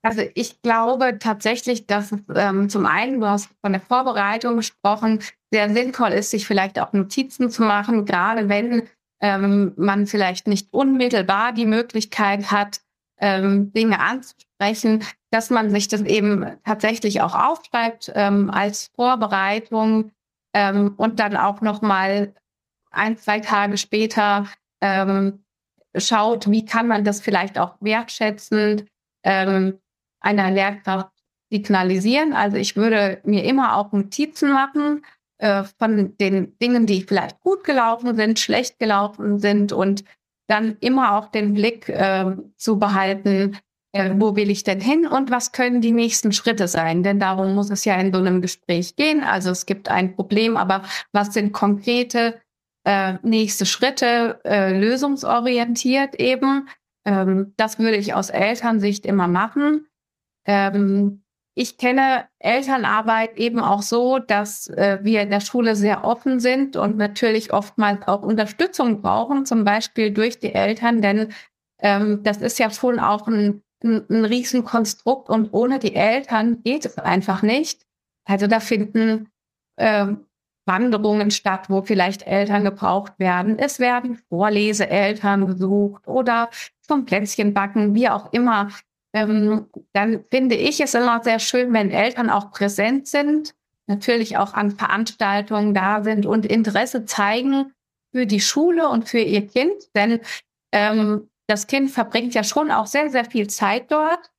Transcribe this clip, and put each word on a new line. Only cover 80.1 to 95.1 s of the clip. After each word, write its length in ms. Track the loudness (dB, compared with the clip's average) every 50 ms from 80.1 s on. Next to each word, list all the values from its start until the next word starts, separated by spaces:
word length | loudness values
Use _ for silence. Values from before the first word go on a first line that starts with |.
| -4 -6 -10 _ _ _ _ _ _ _ _
Wanderungen 640 | -2 0 0 2 0 0 0 0 0 2 2 0 0
statt, 380 | -2 -2 _ -4 -4 -4 -4 -2
wo 140 | -2 -2
vielleicht 440 | 0 0 2 2 2 0 0 -6 -6
Eltern 380 | -2 0 0 0 2 0 0 0
gebraucht 480 | 0 -2 0 0 0 0 0 -2 -6 -6 _
werden. 400 | 0 0 0 0 0 0 0 0
Es 200 | -2 -4 -2 0
werden 400 | 0 0 0 0 -2 -6 -10 -10 _ _
Vorleseeltern 1160 | -2 0 0 2 2 2 0 0 0 -2 -2 0 0 0 0 0 -2 -2 0 0 2 2 2
gesucht 600 | 0 0 -2 0 0 2 2 2 0 -2 -8 _ -4
oder 400 | -2 0 0 2 0 0 -2 -4 -6 -16 -18 -18 _ _
zum 240 | _ -2 -2 -2 0
Plätzchenbacken, 880 | 0 -2 -2 -2 -4 -2 0 0 2 2 0 -2 0 0 0 2 2 2
wie 140 | 2 2 2
auch 240 | 0 0 -4 -4
immer. 380 | -2 0 2 2 2 2 0 -4 -8 -16 _ _ _ _ _ _
Ähm, 540 | -2 -2 0 2 2 2 4 2 2 0 -2 _ _ -20 -20 _
dann 320 | _ 0 0 0 0 -2 -2 _
finde 260 | 0 2 2 2 2
ich 240 | 2 2 0 2 0
es 140 | -2 0 2
immer 280 | 2 2 2 0 0
sehr 160 | 0 0 0 0
schön, 340 | -2 0 0 0 2 2
wenn 180 | 2 2 2 2
Eltern 400 | 0 0 0 0 0 -2 0 0
auch 200 | 0 0 -2 -6
präsent 560 | -6 -2 -2 -2 0 0 0 0 0 -2 -4
sind, 480 | -2 -2 0 2 2 0 0 -2 -6 _ _ _ _ _ _ _
natürlich 520 | -4 -4 -2 0 0 0 0 0 -2 -2 -2
auch 160 | -2 -2 -2
an 180 | -2 -2 -2
Veranstaltungen 1000 | -2 -2 -2 -2 -2 -2 -2 -6